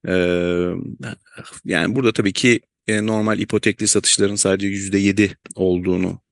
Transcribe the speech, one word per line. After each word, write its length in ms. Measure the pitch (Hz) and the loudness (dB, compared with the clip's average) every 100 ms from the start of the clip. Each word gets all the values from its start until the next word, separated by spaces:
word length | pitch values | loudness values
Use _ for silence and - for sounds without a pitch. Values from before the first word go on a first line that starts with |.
| - | 0
E, 60 | 92 90 87 87 87 87 90 - - - - _ - - - | 2 2 2 0 0 -2 -4 -8 -10 -12 -12 _ -20 -18 -14
yani 300 | - 85 82 | -4 0 0
burada 180 | 131 120 | 2 0
tabii 200 | - 101 | 2 -2
ki, 280 | - 123 113 _ _ - | 2 2 2 _ _ -4
e, 200 | 107 107 | -2 0
normal 320 | 110 107 107 | 0 0 0
ipotekli 500 | 104 107 110 101 107 | 0 0 0 0 0
satışların 460 | 104 - - 101 | 2 2 2 2
sadece 320 | 101 98 95 98 | 2 0 0 -2
yüzde 320 | 98 98 98 | -4 -2 2
yedi 380 | 98 98 101 - - | 2 2 0 0 -16
olduğunu 680 | - 92 90 92 90 92 90 _ | -2 0 0 0 0 -2 -4 _